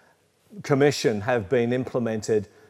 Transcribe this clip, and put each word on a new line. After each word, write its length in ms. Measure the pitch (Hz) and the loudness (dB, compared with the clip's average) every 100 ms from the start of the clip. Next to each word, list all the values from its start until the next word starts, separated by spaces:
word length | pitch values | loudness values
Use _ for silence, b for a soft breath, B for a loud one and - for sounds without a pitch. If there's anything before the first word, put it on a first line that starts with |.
| b b _ _ _ - | b b _ _ _ -8
commission 580 | - 139 147 - 139 104 | 0 4 4 2 -2 -2
have 260 | 113 123 92 | -2 -2 0
been 240 | 123 117 | 0 2
implemented 760 | 127 123 131 113 110 110 110 98 b | -2 -2 -4 -4 -4 0 -2 -2 b